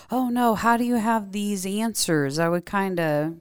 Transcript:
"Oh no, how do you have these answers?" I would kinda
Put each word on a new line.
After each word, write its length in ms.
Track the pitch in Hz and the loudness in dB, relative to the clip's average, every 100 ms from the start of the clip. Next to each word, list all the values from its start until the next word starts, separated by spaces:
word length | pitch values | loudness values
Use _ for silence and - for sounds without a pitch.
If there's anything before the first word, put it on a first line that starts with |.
| - | -6
"Oh 200 | 247 254 | -2 0
no, 260 | 240 240 190 | 2 2 2
how 220 | 214 233 | 2 2
do 80 | 240 | 2
you 100 | 240 | 0
have 380 | 214 226 196 | 2 0 -2
these 320 | 202 202 196 190 | -4 -4 -4 -4
answers?" 720 | 208 226 202 - 156 139 147 | -2 -2 -2 0 2 2 0
I 80 | 165 | 0
would 180 | 175 - | 0 -2
kinda 680 | 202 196 175 160 147 156 165 | -4 -2 0 0 0 0 -6